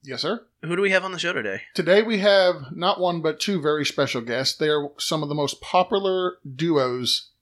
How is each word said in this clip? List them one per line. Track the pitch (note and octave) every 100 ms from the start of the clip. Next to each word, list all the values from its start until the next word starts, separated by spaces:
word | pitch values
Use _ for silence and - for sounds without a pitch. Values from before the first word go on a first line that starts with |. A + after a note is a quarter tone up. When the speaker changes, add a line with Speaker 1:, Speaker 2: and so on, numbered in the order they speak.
Speaker 1:
Yes, | C#3 B2+
sir? | D#3 A#3 _ _
Speaker 2:
Who | D#3+ F3
do |
we | G3
have | F#3+
on | F#3+
the | F3+
show | F3
today? | F#3 G#2+ F#2+ -
Speaker 1:
Today | - E3 G3
we | A3+ G#3+
have | G3+ G3 F#3 E3 C3
not | D#3+ F3+ G3
one, | F3+ E3+
but | D#3 D3+
two | - F#3+
very | D3 D3+ C#3+
special | - C3+ B2+
guests. | A#2 A#2+ C3+ -
They | D3+
are | D3+ C#3+ -
some | - D#3+
of | D3
the | D3+
most | C#3 -
popular | - F3+ F3+ G3+ G3 F#3 F3+ F3+ C#3+ C3
duos | E3 D3+ B2+ B2 A#2+ - - _